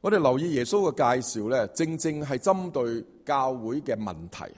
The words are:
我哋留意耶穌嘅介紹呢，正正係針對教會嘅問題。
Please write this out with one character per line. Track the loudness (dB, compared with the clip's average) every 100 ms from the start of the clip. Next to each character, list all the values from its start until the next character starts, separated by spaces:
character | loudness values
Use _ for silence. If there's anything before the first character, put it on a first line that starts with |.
我 | 4
哋 | 4
留 | 4 2
意 | 0
耶 | 0
穌 | 2 2 2
嘅 | 4 4 4
介 | 0 -4
紹 | 0
呢， | 0 0
正 | -2 -2 -2
正 | -2 -4
係 | -4 -2
針 | 2 0 0
對 | -2 -2 -2 -8 -16 -2
教 | 0 2
會 | -2 -4 -4
嘅 | -2 -4
問 | -4 -8 -12
題。 | -14 -14